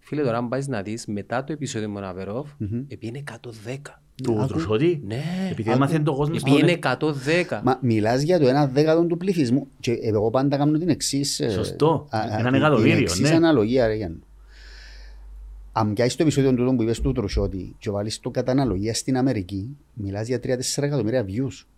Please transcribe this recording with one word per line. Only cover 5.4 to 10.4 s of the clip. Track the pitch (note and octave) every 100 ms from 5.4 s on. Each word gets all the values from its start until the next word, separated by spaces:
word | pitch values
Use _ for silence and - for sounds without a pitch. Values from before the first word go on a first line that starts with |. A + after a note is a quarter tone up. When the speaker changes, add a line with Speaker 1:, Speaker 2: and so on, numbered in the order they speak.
| F#3+
Speaker 3:
Επειδή | F3 G#2+
Speaker 2:
Άκου. | B2+
Speaker 3:
έμαθε | C#3 D#3+
το | D3+ C3+
κόσμο | D3 D#3+
Speaker 1:
Επήγαινε | C3 C#3+
Speaker 3:
στο | D#3+
Speaker 1:
εκατόν | E3+ C#3+ B2+ D#3
δέκα. | C#3+ C3 E3 F3 A2
Speaker 2:
Μα | A2+ C3+
μιλάς | B2+ A2 G#2 B2+
για | D3 F3+
το | C3+
ένα | C3+ D3
δέκατο | B2+ D#3 D#3+ E3+
του | E3+
πληθυσμού. | F#3 F3 B2+ B2+ B3+ -
Και | -
εγώ | A#2 A#2+ G#2+ A2
πάντα | B2